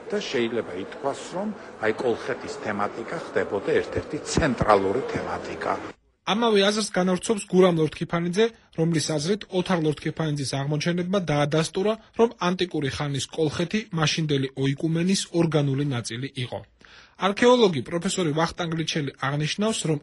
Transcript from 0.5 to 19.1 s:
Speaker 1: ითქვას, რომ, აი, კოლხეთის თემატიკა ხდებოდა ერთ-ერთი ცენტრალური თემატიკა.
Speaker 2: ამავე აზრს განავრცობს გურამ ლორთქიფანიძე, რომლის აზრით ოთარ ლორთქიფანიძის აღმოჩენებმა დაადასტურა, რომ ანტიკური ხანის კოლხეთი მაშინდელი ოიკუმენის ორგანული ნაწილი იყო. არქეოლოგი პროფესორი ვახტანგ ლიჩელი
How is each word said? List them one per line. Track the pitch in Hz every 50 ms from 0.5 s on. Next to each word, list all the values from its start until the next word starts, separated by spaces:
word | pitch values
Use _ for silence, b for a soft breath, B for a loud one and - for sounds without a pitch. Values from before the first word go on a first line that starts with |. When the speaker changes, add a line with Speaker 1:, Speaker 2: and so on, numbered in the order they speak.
| 120 113 98 - 87
Speaker 1:
ითქვას, | 92 98 - - - 123 139 135 - - -
რომ, | 160 175 202 214 202 B B B B
აი, | B 110 110 110
კოლხეთის | - - 123 110 98 - - 123 - - 104 -
თემატიკა | - - 110 104 101 101 104 - - 113 - 87 82
ხდებოდა | - - - 101 92 - 107 98 - -
ერთ-ერთი | 147 104 87 - - - - - - 147
ცენტრალური | - - - - 170 147 117 - - 104 107 98 95 95 98 131
თემატიკა. | 131 - - 90 87 87 87 90 - - - - - 98 98 - - - - _ _ _ _ _ _
Speaker 2:
ამავე | - 190 220 240 233 214 196
აზრს | 196 202 208 220 208 -
განავრცობს | - 185 180 185 185 175 - - 226 202 -
გურამ | - - 185 185 180 175
ლორთქიფანიძე, | 160 156 147 - - 175 - - 170 170 175 170 196 226 226 226 b b b
რომლის | b - 165 170 165 156 - -
აზრით | 160 151 147 170 214 208 - _
ოთარ | - 180 180 - 190 170
ლორთქიფანიძის | 156 156 143 - - 160 151 - 160 156 147 143 135 120
აღმოჩენებმა | - 135 139 147 151 151 - 175 170 175 180 180 190 202
დაადასტურა, | 180 156 147 147 147 147 147 156 160 - - 196 190 208 220 214 B B
რომ | B - 226 233 -
ანტიკური | _ 175 180 185 185 185 175 - 156 143 135
ხანის | - - 147 147 139 131 -
კოლხეთი | - - - 160 147 - - 175 165 - 214 226 -
მაშინდელი | - 160 156 147 - - 160 147 143 135 135 135
ოიკუმენის | - 135 135 139 139 135 - 160 160 165 170 185 196 190 - -
ორგანული | - 170 165 165 151 151 143 139 131 135 147
ნაწილი | 147 131 117 110 - 113 120 135 131
იყო. | - 131 120 - 110 98 - _ _ B B B B B B B B B
არქეოლოგი | 180 190 208 - 247 240 247 247 226 190 160 131
პროფესორი | 110 - 170 175 170 196 - 190 180 151
ვახტანგ | 143 156 165 160 - - 180 165 165
ლიჩელი | 160 160 - - 165 147 131